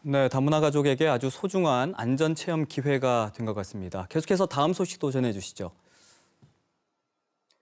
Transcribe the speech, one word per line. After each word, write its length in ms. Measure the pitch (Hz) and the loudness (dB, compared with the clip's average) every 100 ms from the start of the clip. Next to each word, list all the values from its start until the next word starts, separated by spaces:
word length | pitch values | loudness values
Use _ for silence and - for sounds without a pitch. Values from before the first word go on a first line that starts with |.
네, 220 | 147 139 131 | 0 2 2
다문화 320 | 135 143 156 | 2 2 4
가족에게 480 | 151 147 143 135 156 | 4 4 2 2 2
아주 220 | 123 135 | 2 -2
소중한 640 | - 190 190 165 123 143 | -4 -2 0 2 2 0
안전 400 | 190 117 135 160 | -2 -2 2 2
체험 300 | 160 - 160 | 0 -2 -2
기회가 680 | 147 - 139 135 127 120 107 | -2 -2 0 0 2 2 0
된 120 | - | -4
것 80 | 110 | -6
같습니다. 520 | 104 92 104 92 95 90 | -4 -6 -8 -8 -8 -4
계속해서 360 | 160 156 185 | -4 0 0
다음 280 | 185 139 156 | 2 2 0
소식도 380 | 185 180 - 143 | 0 -4 -4 -2
전해주시죠. 600 | 131 123 98 95 - 90 _ _ _ - - _ _ - _ _ _ _ _ _ _ _ _ _ _ | 0 -2 -2 -8 -10 -12 _ _ _ -20 -20 _ _ -20 _ _ _ _ _ _ _ _ _ _ _